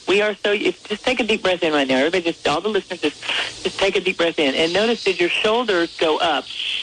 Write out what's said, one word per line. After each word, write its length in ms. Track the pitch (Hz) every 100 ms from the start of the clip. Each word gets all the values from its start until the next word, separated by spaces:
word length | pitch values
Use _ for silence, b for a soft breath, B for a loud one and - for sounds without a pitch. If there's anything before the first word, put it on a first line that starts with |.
| -
We 120 | 196
are 140 | 214
so, 180 | 202 214
if, 360 | 208 190 - -
just 160 | 214
take 160 | - 254
a 40 |
deep 180 | 226 214
breath 200 | 185 180
in 100 | 165
right 140 | 151 135
now. 120 | 131
Everybody 260 | 147 185
just, 240 | 170 156 160
all 120 | 147
the 80 | 202
listeners, 340 | - - 180
just, 200 | 151 - B B B B
just 160 | 185 -
take 160 | 196
a 60 | 202
deep 160 | 185 185
breath 220 | 170 160
in. 140 | 143
And 180 | 135 165
notice, 320 | 180 226 233
did 160 | 202 180
your 80 | 170
shoulders 680 | - 220 226 240 180 170 -
go 200 | 165 156
up? 260 | 165 139 - - - -